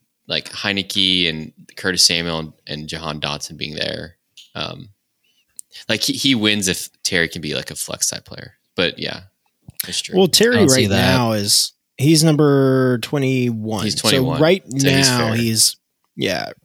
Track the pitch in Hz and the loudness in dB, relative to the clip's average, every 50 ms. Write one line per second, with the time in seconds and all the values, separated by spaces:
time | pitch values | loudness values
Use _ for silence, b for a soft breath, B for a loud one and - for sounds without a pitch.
0 | _ _ _ _ _ - 80 76 - - - - - 104 98 98 92 - - 104 | _ _ _ _ _ -8 -6 -6 -6 -8 -10 -6 -4 -2 -2 -2 -4 -4 -2 0
1 | 95 92 92 90 87 85 80 78 78 76 - - - - _ - - 95 90 90 | 2 2 2 2 2 0 -2 -4 -6 -10 -14 -18 -20 -20 _ -8 -4 -2 0 2
2 | - - 87 85 85 85 82 80 80 76 - _ _ - 73 76 78 78 80 80 | 2 2 2 0 -2 -2 -4 -6 -6 -10 -14 _ _ -12 -12 -10 -10 -10 -10 -10
3 | 82 80 76 76 - - 73 73 - - - - - 76 76 - - - - - | -8 -8 -8 -6 -6 -8 -8 -8 -10 -12 -12 -10 -12 -10 -8 -8 -6 -6 -8 -8
4 | 80 - - _ _ _ _ - - _ - - 147 - 85 87 - 104 101 _ | -12 -14 -16 _ _ _ _ -20 -20 _ -12 -10 -10 -10 -10 -14 -18 -20 _ _
5 | _ _ _ _ _ _ _ _ _ _ _ - - _ B B B B 113 107 | _ _ _ _ _ _ _ _ _ _ _ -20 -20 _ B B B B -4 -2
6 | - - 139 127 - 139 135 113 104 107 104 104 95 92 87 - - - _ _ | -2 -4 -4 0 0 2 2 2 2 2 2 2 0 -2 -2 -2 -6 -12 _ _
7 | - - 98 87 82 78 - 87 76 76 69 67 - - 78 - - - - - | -6 -2 -2 0 -2 -2 -4 -8 -8 -8 -6 -8 -8 -10 -10 -10 -10 -10 -8 -4
8 | - - - - - - - - - - _ _ _ _ _ - 90 82 - - | -4 -4 -4 -6 -10 -16 -18 -18 -18 -18 _ _ _ _ _ -2 -2 -2 -2 -4
9 | - - - - 95 - _ _ _ _ _ _ _ - - - - - 90 - | -8 -8 -8 -10 -14 -18 _ _ _ _ _ _ _ -18 -14 -14 -12 -8 -8 -8
10 | - - - 185 190 180 - - 208 240 247 226 202 147 131 131 123 101 98 95 | -6 -2 2 2 4 4 4 4 4 4 4 4 4 4 4 4 4 2 2 2
11 | 92 95 - 127 120 117 110 107 101 104 - - - - - _ _ _ _ - | 2 4 2 2 2 2 0 0 0 0 0 0 0 -2 -6 _ _ _ _ 0
12 | 131 151 165 151 156 165 151 143 151 143 139 139 135 135 131 131 131 127 127 117 | 2 4 4 6 4 4 4 4 4 6 6 6 4 4 4 4 4 2 2 0
13 | 110 - - 143 135 131 131 127 123 123 117 110 107 110 110 101 92 104 80 - | -2 -4 -4 -2 0 0 0 0 0 0 -2 -4 -4 -4 -4 -2 -2 -2 -2 -2
14 | - - - 131 131 131 - - 151 160 190 190 - - 131 135 135 135 135 135 | 0 2 2 2 2 0 2 2 4 4 4 2 -2 -4 -4 0 2 2 4 4
15 | 139 131 127 123 117 113 113 117 117 113 113 110 - - - - _ _ _ _ | 4 2 2 2 0 0 0 0 0 0 2 2 2 0 0 -4 _ _ _ _
16 | _ _ _ - - 104 90 67 52 - - - _ | _ _ _ -4 -2 -2 -2 -2 -6 -8 -10 -10 _